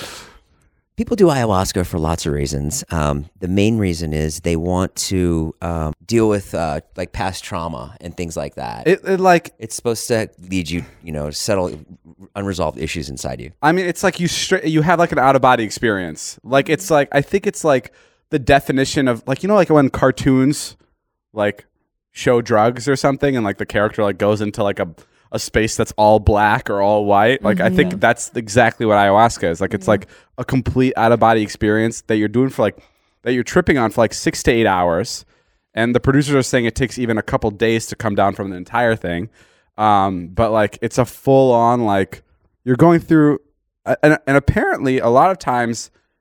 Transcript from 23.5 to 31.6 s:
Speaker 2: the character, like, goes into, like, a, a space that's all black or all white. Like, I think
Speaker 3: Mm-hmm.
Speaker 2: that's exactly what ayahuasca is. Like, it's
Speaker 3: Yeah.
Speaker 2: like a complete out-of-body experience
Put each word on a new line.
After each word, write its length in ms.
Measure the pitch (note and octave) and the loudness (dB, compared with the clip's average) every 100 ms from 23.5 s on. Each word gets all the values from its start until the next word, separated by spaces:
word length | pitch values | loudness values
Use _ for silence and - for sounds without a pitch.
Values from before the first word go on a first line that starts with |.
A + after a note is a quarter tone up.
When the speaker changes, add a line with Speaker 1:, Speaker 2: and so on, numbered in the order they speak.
| - | -4
Speaker 2:
the 80 | G#2 | -4
character, 360 | G#2 G#2 - | 0 0 0
like, 160 | G2+ F#2 | -2 0
goes 220 | G#2 G#2 | 0 0
into, 220 | G#2+ A2+ | -2 -2
like, 160 | G2+ G2+ | -4 -2
a, 100 | F2+ - _ _ _ | -8 -10 _ _ _
a 60 | A#2 | -10
space 380 | - A2+ A2 - | -4 -2 0 -2
that's 160 | A2 - | -4 2
all 220 | G#2+ G#2+ | 4 4
black 520 | G#2 G#2 G#2 A#2+ - | 4 4 2 2 -2
or 100 | G2+ | 0
all 240 | G2+ G#2+ | 2 2
white. 380 | G#2 G2 A2+ C3 | 4 4 4 2
Like, 180 | G#2+ F#2 | 0 0
I 80 | - | 0
think 220 | F#2 F2+ | 2 0
Speaker 3:
Mm-hmm. 80 | F#2 | 2
Speaker 2:
that's 300 | A2+ A#2+ - | 0 0 -4
exactly 520 | C3 A2 A2+ A2+ - A2+ | -8 0 2 2 2 2
what 80 | G2+ | 4
ayahuasca 540 | G2+ G2+ A#2 - F2+ | 4 4 4 2 -4
is. 100 | E2+ | -2
Like, 140 | F#2+ | -4
it's 120 | G2+ G#2 | -2 0
Speaker 3:
Yeah. 40 | |
Speaker 2:
like 140 | G2+ - - _ - | 0 -2 -20 _ -14
a 60 | |
complete 480 | B2 C3 - C3 C3 A2 | -4 -2 0 0 0 2
out-of-body 460 | A2+ A#2 A2+ A2+ | 2 4 4 2
experience 600 | G#2+ - | -2 -2